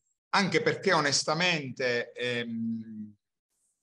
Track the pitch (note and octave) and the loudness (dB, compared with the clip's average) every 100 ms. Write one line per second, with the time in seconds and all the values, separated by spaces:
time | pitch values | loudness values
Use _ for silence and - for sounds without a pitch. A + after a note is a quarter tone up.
0 | _ _ _ F#3 G3 D#3+ D#3 D#3 G3 E3+ | _ _ _ 0 2 2 2 0 2 4
1 | C#3+ C3+ - D#3 F3+ E3 C3+ A#2 B2+ A#2+ | 4 2 0 2 2 0 -2 -2 0 0
2 | A2+ - B2 A#2+ A#2 A2+ A2+ A2+ A2 A2 | -4 -4 -4 -2 -4 -4 -2 -4 -6 -12
3 | G#2+ G#2 _ _ _ _ _ _ | -14 -16 _ _ _ _ _ _